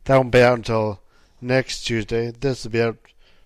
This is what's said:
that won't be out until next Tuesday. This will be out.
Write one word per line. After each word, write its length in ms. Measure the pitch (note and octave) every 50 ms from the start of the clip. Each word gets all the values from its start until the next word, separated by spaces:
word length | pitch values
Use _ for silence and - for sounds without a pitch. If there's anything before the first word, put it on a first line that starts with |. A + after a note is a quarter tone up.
| -
that 100 | - C3+
won't 160 | C3+ C3 A#2+
be 100 | A#2 B2+
out 160 | B2 B2 B2
until 440 | A#2 G#2 - A2+ A2 G#2+ G#2+ G2+ - _ _ _ _ _ _ _ -
next 420 | B2 B2 C3 C3 B2+ - - - -
Tuesday. 480 | - A#2 A2+ G#2 - A#2 A#2 A#2 A#2+
This 320 | A#2 A#2 C3 C#3 B2+ - -
will 80 | A2
be 100 | A2 A2+
out. 160 | A#2 A2+ A2 - _ _ _ _ _ _ _ _ _